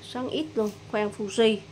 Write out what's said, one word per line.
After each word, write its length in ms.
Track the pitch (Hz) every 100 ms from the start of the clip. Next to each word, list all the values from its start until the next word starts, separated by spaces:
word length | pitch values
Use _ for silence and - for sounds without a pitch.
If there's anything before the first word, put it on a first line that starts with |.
| -
Xoắn 180 | 247 254
ít 160 | - 311 -
luôn, 160 | 214 196 -
khoen 180 | 220 208 202
Fuji. 400 | 208 190 226 208 -